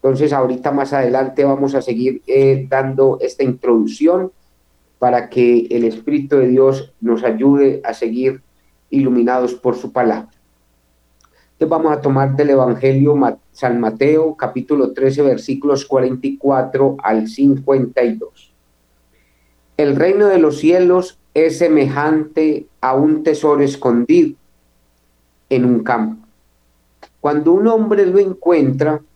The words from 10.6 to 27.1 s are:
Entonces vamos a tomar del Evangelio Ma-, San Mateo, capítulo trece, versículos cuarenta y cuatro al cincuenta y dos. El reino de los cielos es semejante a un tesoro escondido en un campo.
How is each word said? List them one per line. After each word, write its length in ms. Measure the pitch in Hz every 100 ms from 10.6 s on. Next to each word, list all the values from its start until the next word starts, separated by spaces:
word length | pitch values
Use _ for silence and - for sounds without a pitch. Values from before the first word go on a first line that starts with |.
| _ _ _ _ _ _ _ _ _
Entonces 180 | _ 156
vamos 220 | 160 160
a 80 | 147
tomar 340 | 139 135 135 135
del 140 | 147
Evangelio 600 | 139 123 113 135 135 143 143
Ma-, 220 | 127 - _
San 280 | _ 127 120
Mateo, 540 | 113 110 135 156 160 151
capítulo 580 | 127 127 123 147 127
trece, 280 | - 135 139
versículos 640 | 143 117 - 135 143 139 -
cuarenta 420 | 135 127 127 135
y 100 | 139
cuatro 580 | 139 131 127 135 135 -
al 240 | 98 110 110
cincuenta 760 | - 139 135 - 135 120 -
y 140 | 120 110
dos. 380 | - _ _ _ _ _ _ _ _ _ _ _ _ _ _ -
El 220 | 147 139
reino 300 | 170 196 208
de 120 | 190
los 200 | 156 143
cielos 600 | 151 180 180 180 180 - _
es 240 | 147 160 -
semejante 1120 | 170 156 135 139 147 156 151 - 156 151 - _
a 160 | 131 135
un 260 | 151 151
tesoro 380 | - 151 151 143
escondido 760 | 139 139 127 120 120 170 165 - _ _ _ _ _ _ _ _ _ _ _
en 160 | 131 123
un 180 | 120
campo. 420 | 110 117 110 - _ _ _ _ _ _ _ _ -